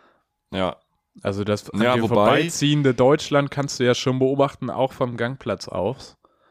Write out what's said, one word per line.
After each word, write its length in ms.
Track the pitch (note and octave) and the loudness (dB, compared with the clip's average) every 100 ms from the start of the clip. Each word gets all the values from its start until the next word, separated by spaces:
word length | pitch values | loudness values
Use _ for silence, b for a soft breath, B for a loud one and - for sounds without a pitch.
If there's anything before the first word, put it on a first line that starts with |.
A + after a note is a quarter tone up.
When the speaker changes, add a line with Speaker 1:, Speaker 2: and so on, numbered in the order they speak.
| b b b _ _ | b b b _ _
Speaker 1:
Ja. 260 | F#2+ F2+ - _ _ _ - | -4 -4 -4 _ _ _ -8
Speaker 2:
Also 220 | G2+ G2+ | -6 -4
das 260 | G2+ G#2 - | -2 -4 -4
an 120 | G#2+ | 0
Speaker 1:
Ja, 140 | A#2 B2 | 2 2
Speaker 2:
dir 80 | |
Speaker 1:
wobei 120 | A2 G#2+ | 2 4
Speaker 2:
vorbeiziehende 800 | G#2+ B2 E3+ - D3 D3 C#3 | 4 4 0 0 0 2 2
Deutschland 580 | A#2+ C3 C#3 - C#3+ C#3 | 4 4 4 2 0 0
kannst 280 | - C3+ - | -4 -6 0
du 40 | B2 | 0
ja 80 | A#2+ | 2
schon 240 | C3+ C3 | 0 0
beobachten, 500 | C3 C#3 C3+ - B2 | 0 2 0 -2 -8
auch 240 | G2+ C3 | -2 -4
vom 220 | - B2+ A#2 | -2 -6 -4
Gangplatz 500 | A#2 C3+ A#2 F#2+ - | -6 -6 -6 -6 -6
aus. 500 | F2+ F#2+ C3+ - _ b b b | -4 -4 -6 -14 _ b b b